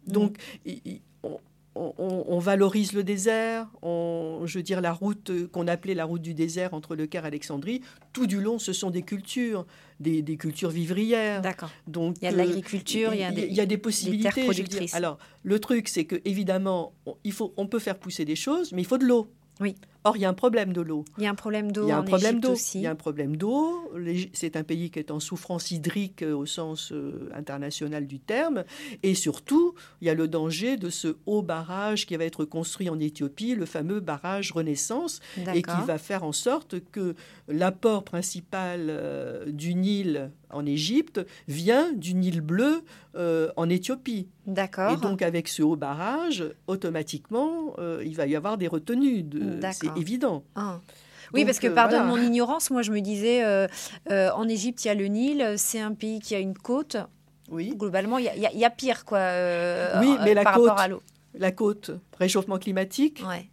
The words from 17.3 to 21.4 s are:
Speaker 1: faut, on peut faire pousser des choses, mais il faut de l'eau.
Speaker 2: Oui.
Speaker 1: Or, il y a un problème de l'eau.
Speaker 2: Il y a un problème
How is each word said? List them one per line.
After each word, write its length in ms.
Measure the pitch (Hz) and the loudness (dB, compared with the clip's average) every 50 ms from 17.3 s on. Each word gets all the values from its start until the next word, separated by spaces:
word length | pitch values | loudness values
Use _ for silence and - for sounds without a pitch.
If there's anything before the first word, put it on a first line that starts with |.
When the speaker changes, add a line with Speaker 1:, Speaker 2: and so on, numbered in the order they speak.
Speaker 1:
faut, 220 | 202 - 226 185 - - | -4 -2 -4 -4 -2 -4
on 80 | 202 | -4
peut 140 | 196 220 233 | -2 -2 -2
faire 180 | 220 214 190 190 | -2 -2 -6 -4
pousser 280 | - 185 175 - 160 | -6 -12 -6 -4 -2
des 100 | 151 156 | -2 -2
choses, 360 | 160 - 269 285 349 359 - 180 | -2 0 0 0 0 0 -2 -2
mais 80 | 180 | -4
il 40 | 180 | 0
faut 120 | 170 254 262 | 2 2 4
de 60 | 262 | 6
l'eau. 260 | 247 247 233 214 220 - _ _ _ _ _ | 6 6 4 4 0 -8 _ _ _ _ _
Speaker 2:
Oui. 160 | 196 202 190 - - _ _ _ _ | -4 -4 -4 -4 -16 _ _ _ _
Speaker 1:
Or, 120 | 208 220 220 | 2 2 4
il 20 | |
y 60 | 196 | 2
a 40 | 185 | 0
un 40 | 185 | 2
problème 400 | 185 - 254 220 233 208 190 180 | 4 2 4 4 4 2 2 0
de 80 | 175 | -2
l'eau. 240 | 170 160 160 151 151 - - - | -2 -2 -2 -4 -6 -8 -6 -4
Speaker 2:
Il 60 | 208 | -2
y 40 | 208 | -2
a 20 | |
un 60 | 202 | -2
problème 360 | 202 | -2